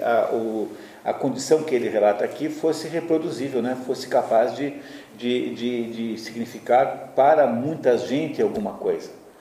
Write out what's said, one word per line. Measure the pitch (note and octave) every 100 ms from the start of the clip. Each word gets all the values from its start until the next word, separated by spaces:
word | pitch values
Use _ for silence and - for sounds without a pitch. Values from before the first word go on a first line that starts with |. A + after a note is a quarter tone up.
a, | - B2 -
o, | A#2 A2+ A2 G2+ - - -
a | A#2+
condição | - C#3 A#2+ - D#3
que | C#3
ele | B2 G#2+
relata | G#2+ G#2 G2+ A2+
aqui | - D#3
fosse | D3+ D#3+ D#3 D#3+
reproduzível, | E3 E3 D#3+ D#3 A#2 C#3 C3
né? | A#2+ B2+ -
Fosse | B2+ -
capaz | C3 - A2+ B2
de, | B2 C#3+ - - - - G#2+
de, | A#2+ B2 -
de, | - A#2+ A#2+ A2+
de | A2+ A#2 G#2+
significar | - A#2 A2+ A2+ - B2 C#3 - - -
para | C#3 D#3 C3
muita | A#2 C#3+ D#3+ C3+ A#2
gente | - C3+ D#3 -
alguma | G#2+ G#2+ G2+
coisa. | - G2+ D#2+ - - - -